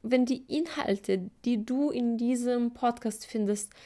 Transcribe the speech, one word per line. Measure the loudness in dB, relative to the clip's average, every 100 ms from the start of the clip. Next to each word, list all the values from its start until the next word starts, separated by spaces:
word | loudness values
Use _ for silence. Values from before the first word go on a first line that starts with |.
Wenn | 4 2
die | 4 0 -2
Inhalte, | -2 -2 -2 0 0 0 -2 -2 _
die | -2 -2
du | 0 0 0
in | 0 0 0
diesem | 0 0 0 0 0
Podcast | 0 0 0 -6 -6 -6
findest, | -2 0 0 -4 -14